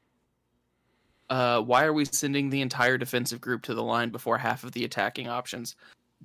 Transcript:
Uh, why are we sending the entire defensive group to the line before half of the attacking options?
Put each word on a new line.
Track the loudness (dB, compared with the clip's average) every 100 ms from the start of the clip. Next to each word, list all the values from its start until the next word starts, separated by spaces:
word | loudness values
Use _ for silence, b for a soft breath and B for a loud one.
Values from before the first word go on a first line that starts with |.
| _ _ _ _ _ _ _ _ _ _ _ _ -2
Uh, | 2 4 4
why | 6 6 6
are |
we | 4
sending | 0 0 0 0 0
the | 0
entire | -2 2 2 2
defensive | 0 -2 -2 -6
group | -4 -4
to | -4
the | -4
line | 0 0 -2
before | -4 -2 0
half | 0 -4 -6
of |
the | -6
attacking | -4 -2 -2 -2 -8
options? | -8 -8 -10 -12 -16 B B _ _